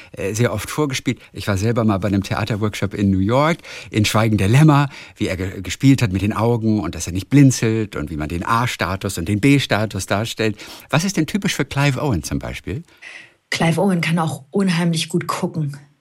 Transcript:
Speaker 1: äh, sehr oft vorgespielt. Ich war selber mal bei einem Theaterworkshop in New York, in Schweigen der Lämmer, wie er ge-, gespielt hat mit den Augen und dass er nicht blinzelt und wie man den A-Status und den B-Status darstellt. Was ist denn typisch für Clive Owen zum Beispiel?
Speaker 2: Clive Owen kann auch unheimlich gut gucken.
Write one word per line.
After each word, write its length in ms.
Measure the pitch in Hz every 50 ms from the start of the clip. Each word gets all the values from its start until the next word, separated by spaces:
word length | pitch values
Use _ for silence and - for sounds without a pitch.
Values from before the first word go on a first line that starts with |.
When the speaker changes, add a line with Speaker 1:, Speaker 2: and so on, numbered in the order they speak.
| - - -
Speaker 1:
äh, 220 | - 85 95 104
sehr 180 | 110 120 113 92
oft 160 | 104 - -
vorgespielt. 520 | - - 151 139 127 - - - 113 - - - -
Ich 160 | - - -
war 80 | 101
selber 280 | 92 101 113 120 123 113
mal 120 | 110 101 95
bei 100 | 92 104
einem 140 | 98 101 95
Theaterworkshop 680 | - 113 - 107 - 113 101 107 107 101 - 101 98 -
in 180 | - 104 98
New 80 | 95 95
York, 400 | 95 101 120 135 147 156 170 - - - - - - -
in 140 | - 107 104
Schweigen 320 | - - 110 110 117 110
der 120 | 104 98 95
Lämmer, 420 | 117 135 160 156 143 139 143 139 - - - - -
wie 120 | - 107 78
er 100 | 87 87
ge-, 240 | 92 95 92 98 92
gespielt 400 | 98 - - - 135 135 - 123
hat 100 | 101 92
mit 80 | 98
den 140 | 98 101 107
Augen 460 | 101 107 117 120 113 110 110 107 107
und 140 | - 80 -
dass 120 | 85 92
er 80 | - 85
nicht 160 | 95 - -
blinzelt 680 | - 143 143 135 123 - - 113 110 113 110 104 -
und 140 | - 73 -
wie 80 | 82 73
man 100 | 76 80
den 160 | 87 87 92
A-Status 720 | - 117 117 123 120 - - - 82 92 98 - 98 -
und 100 | - 85
den 140 | 85 104 104
B-Status 640 | 101 139 143 139 - - - 101 110 104 - 98 -
darstellt. 540 | - 107 98 113 113 - - 110 110 104 - - - - - - -
Was 140 | - 147 170
ist 120 | 202 190
denn 100 | - 156
typisch 280 | - - 202 - - -
für 100 | - 151
Clive 360 | - - 139 139 143 131 - -
Owen 200 | 147 113 80 73
zum 160 | - - 69
Beispiel? 440 | - 60 60 - - - 87 139 170 _ _ - - - - - - - _ _ _ -
Speaker 2:
Clive 300 | - - 170 165 160 165
Owen 220 | 185 202 185 170 160
kann 160 | 160 165 175
auch 260 | 165 156 - - - _
unheimlich 580 | - 202 196 190 170 165 175 170 165 160 - -
gut 180 | - 175 165
gucken. 520 | - - - - 175 - 165 151 139 143 - - _ _ _